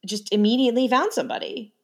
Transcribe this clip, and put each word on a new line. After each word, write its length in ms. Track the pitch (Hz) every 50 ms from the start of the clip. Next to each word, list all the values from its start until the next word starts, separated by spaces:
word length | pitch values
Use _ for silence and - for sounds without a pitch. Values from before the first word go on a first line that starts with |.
| _
just 260 | 190 202 208 208 -
immediately 560 | 196 208 208 208 226 254 269 247 233 247 262 247
found 240 | 247 254 320 427
somebody 640 | - - 147 123 - - - - - - 226 208 _ _